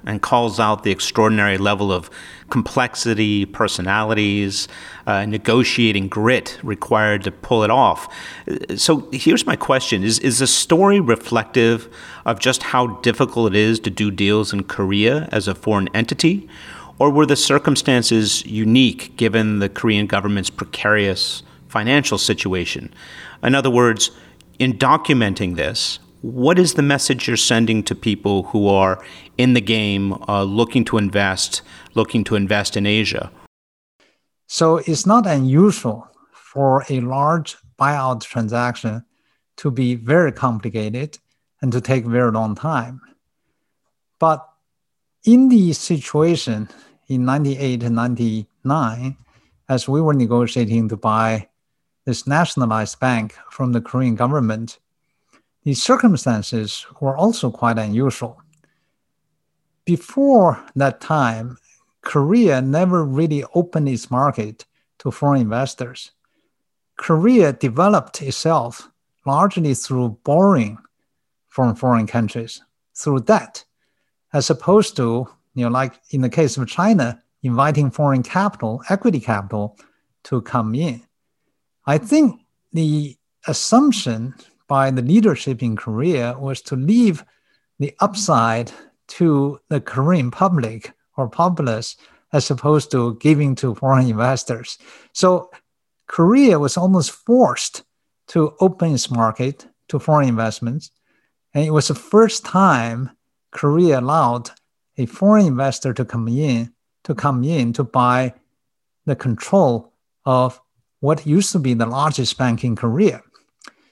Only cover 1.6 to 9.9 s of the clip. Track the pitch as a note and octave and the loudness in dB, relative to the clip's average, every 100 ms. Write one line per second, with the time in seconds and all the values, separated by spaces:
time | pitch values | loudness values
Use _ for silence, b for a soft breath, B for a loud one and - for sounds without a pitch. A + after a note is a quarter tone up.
1.6 | G2 G2+ G2+ F2+ E2+ B B B B A#2+ | 0 0 -2 -2 -6 B B B B -4
2.6 | - - B2 - A#2 G#2+ G#2+ G#2 G2 - | -2 -2 -2 -2 -2 0 0 0 -2 -2
3.6 | G#2+ - F#2 G2+ G#2+ G#2+ G#2 G2+ G2 F#2+ | -4 -2 -2 0 0 0 0 -2 -4 -6
4.6 | - B B B - G2+ G#2 G#2+ - A#2 | -10 B B B -4 -2 -2 -6 0 2
5.6 | B2 - A#2 G2+ G2 G#2+ A2 B2+ - - | 2 2 2 2 -2 -2 0 0 -2 -12
6.6 | B2+ G2+ - A2 G#2+ G#2 - - - A#2 | -8 -8 -2 0 2 0 -4 -10 -2 0
7.6 | G#2+ B2 A2+ D#2+ - B B B B - | 2 4 2 0 -6 B B B B -8
8.6 | - - - D3+ - B2+ D#3 D#3 - D#3+ | -8 -4 0 0 0 -4 2 2 0 -4
9.6 | - C3+ - | 0 0 0